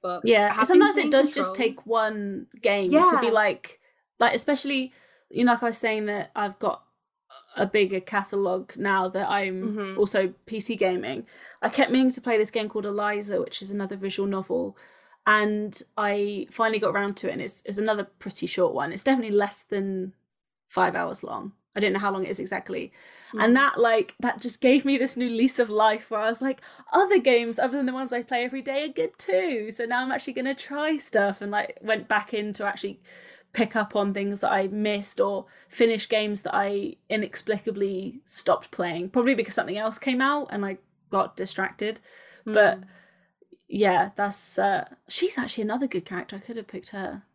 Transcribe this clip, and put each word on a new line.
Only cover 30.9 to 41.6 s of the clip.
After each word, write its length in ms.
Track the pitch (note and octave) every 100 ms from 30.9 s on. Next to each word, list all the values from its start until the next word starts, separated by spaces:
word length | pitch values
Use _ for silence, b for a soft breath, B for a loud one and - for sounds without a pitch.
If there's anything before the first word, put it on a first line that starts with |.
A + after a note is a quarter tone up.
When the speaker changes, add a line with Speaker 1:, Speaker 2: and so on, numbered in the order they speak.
| D4+
Speaker 2:
stuff, 440 | - G#3+ G3+ G3
and, 100 | G3+
like, 260 | G#3 - -
went 260 | G#3 A3 -
back 240 | G#3+ G#3
in 200 | G#3+ G#3
to 120 | G3+ G3+
actually 340 | G3+ G3+ G3 b b b b b
pick 220 | - A3 A3+
up 200 | G#3 G#3
on 180 | G3+
things 280 | G3 G3+ G3+
that 100 | -
I 160 | G3 F#3+
missed 520 | G#3 G#3+ G#3 G3+ -
or 240 | G3 G3 F#3 b b
finish 380 | - A#3 A3 -
games 340 | A3 G#3+ G3+
that 120 | - G3+
I 420 | G3+ G3+ G3+ - _
inexplicably 1120 | G#3+ G#3+ - - G#3 - G3 G3 F#3 F#3+ B3+ -
stopped 460 | - - E3+ -
playing, 380 | - F3 E3 F3+
probably 240 | B3+ A#3+ A#3+
because 180 | A3 -
something 220 | - G3+
else 220 | A3 A3+
came 220 | C4+ B3+
out 260 | C4+ D4 C#4
and 140 | G3+ G3
I 120 | F#3+ _ _ _
got 260 | F#3+ - -
distracted. 600 | F#3+ -